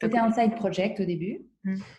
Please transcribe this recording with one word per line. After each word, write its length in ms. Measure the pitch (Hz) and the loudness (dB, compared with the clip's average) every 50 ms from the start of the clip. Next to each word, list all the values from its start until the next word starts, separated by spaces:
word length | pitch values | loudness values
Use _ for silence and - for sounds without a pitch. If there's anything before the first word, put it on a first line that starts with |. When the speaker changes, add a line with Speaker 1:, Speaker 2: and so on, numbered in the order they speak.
Speaker 1:
à 60 | - 220 | -2 0
Speaker 2:
c'était 100 | 226 233 | 2 4
Speaker 1:
côté. 0 | |
Speaker 2:
un 140 | 226 220 | 4 4
side 240 | 220 233 226 214 226 | 4 4 4 2 2
project 440 | - 202 190 175 185 190 214 - - | 0 -2 -2 0 0 0 0 -2 -2
au 60 | 190 | -2
début. 400 | 175 175 156 170 196 294 403 - - _ _ - | -2 -2 -4 -4 -6 -6 -8 -12 -16 _ _ -6
Speaker 1:
Hmm. 120 | 190 190 196 - - - | -6 -6 -6 -8 -12 -18